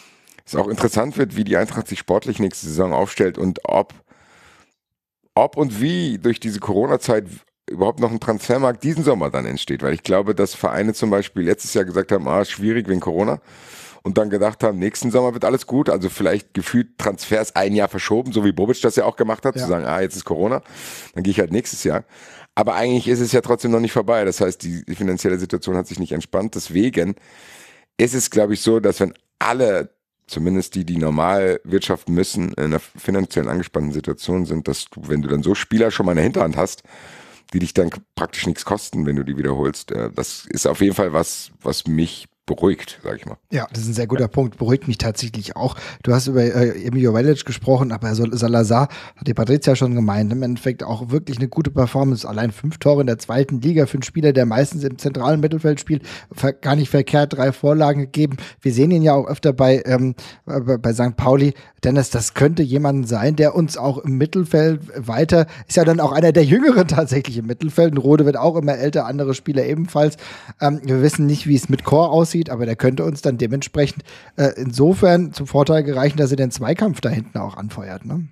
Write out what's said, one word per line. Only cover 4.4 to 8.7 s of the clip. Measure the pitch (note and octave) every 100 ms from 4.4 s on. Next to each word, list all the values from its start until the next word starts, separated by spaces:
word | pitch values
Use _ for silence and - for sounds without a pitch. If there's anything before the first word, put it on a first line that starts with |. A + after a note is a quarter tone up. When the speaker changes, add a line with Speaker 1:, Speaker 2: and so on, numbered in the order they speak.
| _ _ _ _ _ _ _ _ _ -
Speaker 1:
ob | C3+ C#3+
und | D3 G#2
wie | C3+ F3+ E3 G#2+
durch | A#2+ A2+
diese | A2+ G#2
Corona-Zeit | G2+ G2 B2+ C#3+ - A2 F#2+ - _ _ -
überhaupt | E2+ G2 A2+
noch | A#2
ein | A2+
Transfermarkt | - G#2+ - B2 C3+